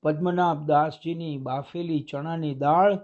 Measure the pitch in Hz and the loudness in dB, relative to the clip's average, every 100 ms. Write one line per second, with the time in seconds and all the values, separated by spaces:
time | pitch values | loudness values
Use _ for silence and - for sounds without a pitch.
0 | 156 151 180 175 175 151 151 147 156 - | -2 -2 0 2 0 0 2 2 2 -2
1 | 160 170 165 143 131 131 143 170 170 156 | -8 -6 -6 -8 -6 -6 -6 -8 -2 -2
2 | - 143 151 165 151 135 143 160 196 196 | -4 -8 -6 -4 -4 -2 2 6 6 4